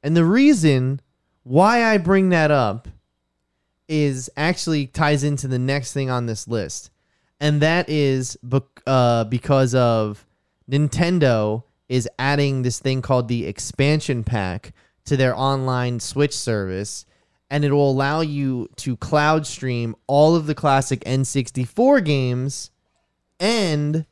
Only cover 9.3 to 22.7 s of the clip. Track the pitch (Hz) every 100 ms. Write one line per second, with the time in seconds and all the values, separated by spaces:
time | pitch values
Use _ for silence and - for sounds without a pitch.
9.3 | 120 - 135 131 127 120 113 107 104 _
10.3 | _ _ _ - 139 151 - 170 180 139
11.3 | 113 107 110 - _ _ 127 110 - 135
12.3 | 143 143 131 123 - 135 131 - 127 113
13.3 | 120 85 101 - - 139 156 - 123 110
14.3 | 117 92 92 - _ _ _ - 135 131
15.3 | 120 135 135 131 127 123 120 - 139 143
16.3 | - - 110 95 92 104 - - _ _
17.3 | _ _ 147 147 143 143 135 139 156 160
18.3 | 143 135 127 110 - 139 120 - 151 151
19.3 | 160 151 - 131 120 117 110 - 139 156
20.3 | 170 151 151 147 135 131 123 - 131 131
21.3 | 139 120 127 123 - 254 285 156 143 127
22.3 | 123 135 - -